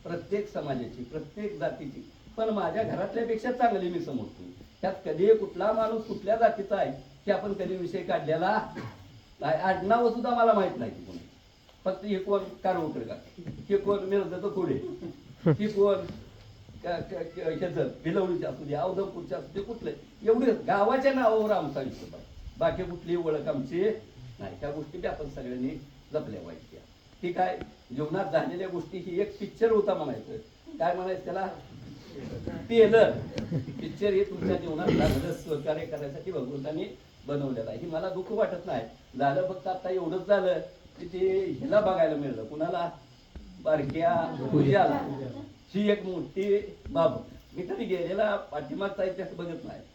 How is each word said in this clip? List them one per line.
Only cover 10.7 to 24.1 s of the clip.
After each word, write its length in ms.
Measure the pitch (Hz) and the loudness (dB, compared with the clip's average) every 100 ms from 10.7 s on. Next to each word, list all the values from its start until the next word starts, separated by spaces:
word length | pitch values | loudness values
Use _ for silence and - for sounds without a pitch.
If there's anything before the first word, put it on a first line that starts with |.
| - | 0
नाही 140 | 113 | -8
की 120 | - - | -8 -14
कोणी. 140 | - - - - - - - 190 | -14 -16 -20 -20 -20 -20 -6 -4
फक्त 200 | 190 202 | -4 -2
हे 120 | 190 | -2
कोण 260 | 190 196 185 - | 2 0 0 -2
कारवकर 360 | 190 175 156 123 | 0 2 0 -4
का, 160 | 113 - - - 160 - - | -6 -10 -14 -14 -12 -12 0
हे 80 | 202 | 2
कोण 260 | 196 202 | 4 0
मिरजेचं 460 | 190 202 175 180 202 | 2 0 0 -2 -4
पुढे, 240 | 190 165 131 - - 170 - - - - | -2 0 0 -2 -8 -10 -12 -18 -2 2
हे 180 | 151 208 | 4 2
कोण 380 | 196 202 190 170 - - - - - - - | 4 4 4 0 -10 -14 -20 -20 -20 -20 -12
क-, 40 | 175 | -4
क-, 360 | 165 151 180 165 180 | -4 -4 -8 -8 -6
क-, 120 | 160 | -4
ह्याचं 380 | 151 180 156 247 - | -2 -2 -2 -2 -2
भिलवडीचं 440 | 160 190 185 170 - | -2 0 2 0 -2
असू 160 | 139 143 | -6 -4
दे, 100 | 147 | -2
औदमपूरचं 600 | 175 185 196 175 151 180 | 0 0 -4 -6 -8 -8
असू 160 | - | -8
दे, 80 | 196 | -8
कुठलं, 280 | 202 226 165 - - - 208 | -8 -8 -8 -10 -14 -4 4
एवढे 260 | 233 254 208 - | 6 6 2 2
गावाच्या 460 | 196 208 262 269 | 4 4 6 4
नावावर 380 | 262 233 220 214 | 6 6 4 4
आमचा 300 | 196 156 143 | 2 0 -4
हिशोब 340 | 135 - - - | -6 -8 -14 -16
आहे, 80 | - - - - | -18 -16 -16 0
बाकी 240 | - - | 0 0
कुठली 320 | 180 175 165 175 | -4 -6 -2 0
ओळख 320 | 160 151 156 | 2 0 0
आमची 360 | 139 127 165 208 208 - | -2 -2 0 2 0 -8